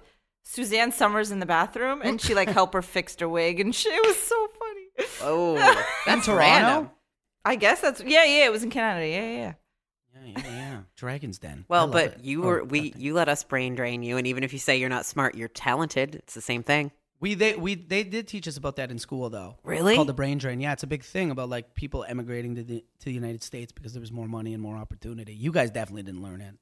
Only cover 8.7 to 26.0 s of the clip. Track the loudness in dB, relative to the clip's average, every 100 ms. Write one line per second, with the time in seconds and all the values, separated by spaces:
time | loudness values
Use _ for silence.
8.7 | -2 0 0 -2 -4 -4 -6 -8 -12 _
9.7 | _ _ _ _ -20 -14 -12 -10 -10 -10
10.7 | -12 -14 -12 -8 -8 -8 -12 -14 -14 2
11.7 | 4 6 4 2 -2 -4 0 2 2 2
12.7 | 0 -2 -4 -2 2 2 0 -2 -2 -2
13.7 | -2 -4 -4 -2 -2 -2 -2 -4 -2 0
14.7 | 2 2 -2 -4 -2 -2 -2 -10 -4 0
15.7 | 0 0 0 -2 -4 -16 -10 -6 -4 0
16.7 | 0 0 -8 _ _ -4 2 2 2 -2
17.7 | -4 -4 -4 -2 -6 -6 -10 -10 -8 -6
18.7 | -6 -8 -8 -8 -6 -6 -8 -12 -12 -6
19.7 | 2 4 6 4 0 -2 -2 -4 -4 -4
20.7 | -6 -6 -8 -6 -4 -4 -4 -6 -8 -8
21.7 | -10 -8 -8 -8 -8 -8 -8 -8 -8 -8
22.7 | -10 -12 _ -10 -8 -8 -8 -12 -12 -14
23.7 | -14 -14 -14 -12 -10 -8 -8 -6 -8 -8
24.7 | -10 -12 -12 -12 -14 -14 -6 0 2 2
25.7 | -2 -8 -10